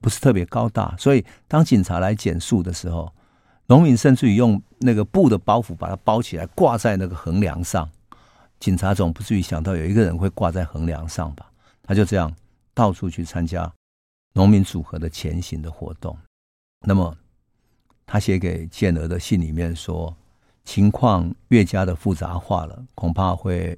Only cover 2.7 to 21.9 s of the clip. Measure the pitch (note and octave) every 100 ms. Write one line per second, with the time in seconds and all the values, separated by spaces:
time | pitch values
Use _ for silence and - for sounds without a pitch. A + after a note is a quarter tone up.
2.7 | E2 F2+ E2 D#2+ _ _ _ _ _ -
3.7 | C3 E3 A#2 D3 B2+ B2 G2+ A#2 G2+ -
4.7 | - B2+ G#2+ G#2 F#3+ D3 G2+ - A2+ A2
5.7 | E2 E2+ F#2+ - A2+ - E2 E2 - D#3
6.7 | A#2 A#2 F#2+ F#2 F#2 E2 F#2 F#2 D2 F2
7.7 | F#2 D#2 _ _ - _ _ _ _ G#2
8.7 | F#2 F#2+ G2 F2 D#2+ - G#2 E2+ D#2+ E2
9.7 | F2 E2 G#2 F#2 E2+ F#2+ - F2+ F#2 E2+
10.7 | D#2 E2 D#2 D#2+ - D#2 C#2+ - _ _
11.7 | _ - G2+ G2+ G2 D#2+ D#2+ _ _ _
12.7 | - G#2+ F2 F#2 - E2 F2 E2 F2 E2
13.7 | _ _ _ _ _ _ G2 G2 G2+ F#2+
14.7 | E2+ D#2+ D#2+ E2 - D#2 E2 - D#2+ D#2+
15.7 | - D#2+ - D#2+ - - _ _ _ _
16.7 | _ G2 G2 E2+ D#2 _ _ _ _ _
17.7 | _ _ _ - G#2+ - F#2 F2+ E2 D#2+
18.7 | - F#2+ D#2+ D#2+ F2 - F#2+ D#2 D#2+ E2+
19.7 | E2+ - E2 E2 E2 _ _ _ _ -
20.7 | - G#2 - A#2+ F#2 E2+ - - A#2 F#2
21.7 | G2 F#2